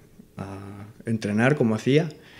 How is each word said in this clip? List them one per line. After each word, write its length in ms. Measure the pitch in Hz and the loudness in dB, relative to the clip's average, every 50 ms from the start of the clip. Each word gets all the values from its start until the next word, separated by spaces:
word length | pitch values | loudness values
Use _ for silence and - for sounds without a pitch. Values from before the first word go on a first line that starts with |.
| - - - - - - _ | -20 -20 -20 -20 -20 -18 _
a 500 | - 98 98 98 98 101 98 104 101 104 107 - - - | -12 -12 -12 -12 -14 -14 -16 -16 -16 -18 -18 -20 -12 -6
entrenar 520 | 117 113 107 - 104 101 107 117 135 147 | -4 -4 -2 -2 0 2 2 4 4 4
como 180 | 147 127 113 107 | 4 2 2 0
hacía, 360 | 107 - 123 135 151 175 156 - - - - - - | 0 2 2 4 4 2 0 -4 -14 -20 -20 -20 -20